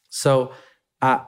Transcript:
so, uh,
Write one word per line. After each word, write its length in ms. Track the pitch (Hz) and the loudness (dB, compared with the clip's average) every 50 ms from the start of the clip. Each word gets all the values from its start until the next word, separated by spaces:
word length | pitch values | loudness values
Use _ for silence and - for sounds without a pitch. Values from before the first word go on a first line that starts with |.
| _ _ | _ _
so, 420 | - - - 143 135 131 127 123 - - - _ _ _ _ _ _ _ - | -10 -4 0 2 2 2 0 -2 -8 -16 -20 _ _ _ _ _ _ _ -2
uh, 160 | 131 127 120 - | 0 0 -2 -4